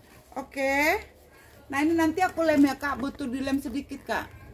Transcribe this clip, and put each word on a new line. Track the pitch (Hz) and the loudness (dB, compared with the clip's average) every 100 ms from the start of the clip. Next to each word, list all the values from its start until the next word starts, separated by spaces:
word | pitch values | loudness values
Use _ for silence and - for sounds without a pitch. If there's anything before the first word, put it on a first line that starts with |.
| - - - | -20 -20 -14
Oke. | - 262 277 269 277 302 415 - - - - - - - | -12 -8 -2 0 2 2 0 -4 -20 -20 -20 -20 -20 -6
Nah, | 277 311 | 0 2
ini | |
nanti | 330 320 311 359 | 4 2 2 0
aku | 330 | 2
lem | 330 294 285 | 4 6 4
ya | |
Kak, | 262 285 247 | 4 -4 -4
butuh | 277 - 277 | -6 -6 -6
dilem | 269 269 277 | -4 -2 -2
sedikit | 247 262 - 277 | -2 -8 -8 -10
Kak. | - 196 - - - | -6 -4 -6 -14 -18